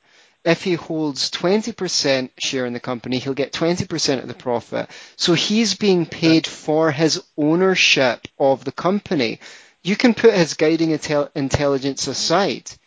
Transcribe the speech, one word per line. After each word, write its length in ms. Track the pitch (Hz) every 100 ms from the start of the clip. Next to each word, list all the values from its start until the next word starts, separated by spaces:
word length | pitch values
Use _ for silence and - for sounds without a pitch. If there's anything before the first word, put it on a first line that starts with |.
| _ _ _ _
If 200 | 170 165
he 100 | 190
holds 560 | 165 - 160 151 135 -
twenty 420 | - 175 208 226
percent 600 | - 180 - 143 135 127 -
share 280 | - 135 123
in 80 |
the 60 | 120
company, 380 | - 120 117 127
he'll 140 | 127
get 200 | 135 135
twenty 320 | - 165 180 196
percent 360 | 160 - 131
of 60 | -
the 60 |
profit. 560 | 120 131 117 - 117 113 - - -
So 180 | -
he's 420 | 160 - 214 220 -
being 300 | 208 180 160
paid 400 | - 165 160 -
for 460 | - - 156 160
his 320 | 139 160 170 - -
ownership 920 | 147 170 190 180 - - 127 110 - -
of 280 | 139 131 131
the 80 |
company. 680 | - - 202 - 170 113 - - - - _
You 120 | 165 208
can 180 | 247
put 200 | 214 226
his 200 | 196 160 -
guiding 340 | 156 165 160
intel-, 400 | 151 - 147 143
intelligence 720 | 156 135 - 143 139 139 135 -
aside. 640 | 123 - 170 185 98 - -